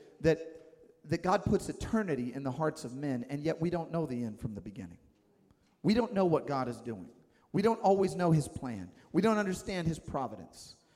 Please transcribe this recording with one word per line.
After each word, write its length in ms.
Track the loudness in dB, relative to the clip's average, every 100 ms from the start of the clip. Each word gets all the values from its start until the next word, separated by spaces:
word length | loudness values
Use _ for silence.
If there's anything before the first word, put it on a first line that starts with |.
| -20 0
that, 160 | 2 2 0 -14 -20 -20 -20 _ -6
that 120 | -2
God 240 | 2 2 4
puts 240 | 0 0
eternity 640 | -8 0 0 2 0 -2
in 80 | -4
the 80 | -4
hearts 340 | 0 -2 -2
of 120 | -10 -6
men, 280 | -4 -4 -4
and 140 | -4
yet 180 | -2 0
we 80 | 0
don't 220 | 0 -2
know 160 | -4 -2
the 160 | -4
end 160 | -6 -6
from 160 | -8 -8
the 60 |
beginning. 360 | -12 -12 -14 -16 _ _ _ _ _ _ _ _
We 100 | 2
don't 180 | 4 4
know 140 | 2 4
what 220 | 4 2
God 220 | -2 -2
is 80 | -4
doing. 300 | -8 -10 -12 -18 _ _ _
We 80 | 2
don't 180 | 2 4
always 340 | 4 4 4 2
know 160 | 4
his 160 | 4 2
plan. 420 | -8 -8 -8 -10 -16 _
We 100 | 2
don't 160 | 4 2
understand 500 | 0 -2 -4 -2 -2
his 120 | -4
providence. 760 | -6 -6 -6 -8 -16 -18 -20 -20 _